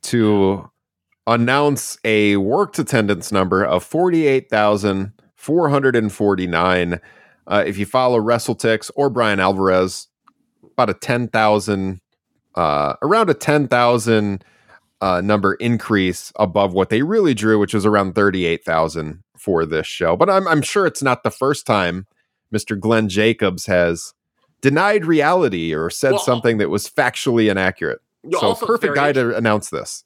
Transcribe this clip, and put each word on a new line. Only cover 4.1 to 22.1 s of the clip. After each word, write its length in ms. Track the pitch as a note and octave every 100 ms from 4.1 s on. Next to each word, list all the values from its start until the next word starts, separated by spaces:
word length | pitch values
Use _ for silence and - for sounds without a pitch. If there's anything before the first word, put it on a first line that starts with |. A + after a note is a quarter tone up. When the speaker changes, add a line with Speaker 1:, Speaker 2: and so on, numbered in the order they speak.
| E3 D3+ C3 -
Speaker 1:
thousand 600 | A2 G#2 G#2 G2+ G2 F#2+ - _ _
four 340 | - D#3+ D#3+
hundred 260 | C#3 C3+ A#2+
and 160 | A2
forty-nine. 880 | - G#2 F#2+ F#2 E2 F2+ F2+ F2 E2+ - - _ _ -
Uh, 160 | G#2 E2+
if 120 | G2
you 80 | G2+
follow 340 | B2+ B2+ A#2+
WrestleTix 720 | G#2+ A#2 - A2+ A#2 A2 - -
or 140 | C#3
Brian 300 | B2 A2+ G2
Alvarez, 680 | F#2+ F#2+ F#2+ F#2 F#2 - - _ _ _ _ _ _
about 160 | - A#2
a 40 |
ten 340 | - - B2 A#2
thousand, 720 | A#2 G#2+ G#2+ G#2 G2 F#2+ F#2 _ _ _ _ _ -
uh, 380 | E2 D2 D2 -
around 280 | D3 A3 G#3
a 40 |
ten 340 | D3+ - D3 C3+
thousand, 760 | B2 A#2+ A#2+ A2 A2 G#2 G2 _ _ _ - _ _
uh, 180 | G2 F2+
number 340 | F#2+ G#2 G2 F#2+
increase 760 | A#2 A2+ - G#2 F#2 F2 - -
above 360 | G#2 F2 G2
what 160 | F2+ F#2
they 120 | A2
really 320 | D3+ A3 F#3
drew, 260 | A#2+ A2 A2
which 140 | G2+
was 120 | G#2+ G2+
around 280 | G#2 G2 F2+
thirty-eight 480 | G2+ F#2 E2+ E2+
thousand 580 | - D#2+ D#2+ E2 D2+ F2 _ _
for 280 | - E2+ D#2+
this 220 | D#2 D#2
show. 280 | - E2+ F#2+
But 140 | F3+
I'm, 180 | F#3+ F#3
I'm 140 | D#3
sure 240 | C#3 G#3 F3+
it's 160 | -
not 200 | C#3 B2
the 80 | A2+
first 340 | - C3+ D3 -
time 420 | G#2+ F2+ F2+ F#2+